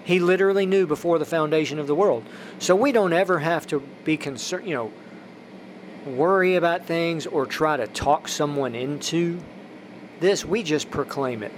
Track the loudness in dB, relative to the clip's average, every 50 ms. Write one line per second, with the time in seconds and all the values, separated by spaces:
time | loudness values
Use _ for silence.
0 | 2 2 2 4 4 4 4 4 4 4 4 2 2 4 4 2 4 2 0 -2
1 | 2 2 2 2 2 0 0 0 2 2 2 2 2 0 -2 -6 -2 -2 2 4
2 | 4 4 4 0 -2 -10 -16 -16 -16 -16 -12 -8 2 4 4 6 6 4 4 4
3 | 4 4 4 2 4 4 2 0 2 0 0 -2 -2 -2 -4 -4 -4 -6 -18 -8
4 | -2 -2 -2 0 -2 -6 -8 -6 -8 -6 -6 -6 -4 -4 -4 -4 -4 -4 -8 -12
5 | -20 -20 -20 -18 -20 -20 -20 -20 -20 -20 -20 -20 -18 -18 -18 -18 -18 -18 -18 -14
6 | -12 -8 -2 2 4 4 4 4 4 4 4 4 4 2 0 0 -2 -2 -2 0
7 | 0 0 -2 -2 -4 -2 -2 -2 -2 -2 0 0 2 2 2 0 -2 -4 -4 -4
8 | 2 2 2 2 0 -4 -2 -2 -2 0 0 0 -2 -2 -2 -4 -4 -4 -4 -6
9 | -6 -4 0 0 0 0 -2 -6 -8 -14 -18 -18 -18 -18 -18 -20 -20 -20 -18 -18
10 | -18 -18 -10 0 2 2 2 2 0 -2 -2 -2 0 0 -2 -2 -2 -4 -4 -6
11 | -4 -4 -4 -4 -4 -2 -4 -6 -8 -10 -10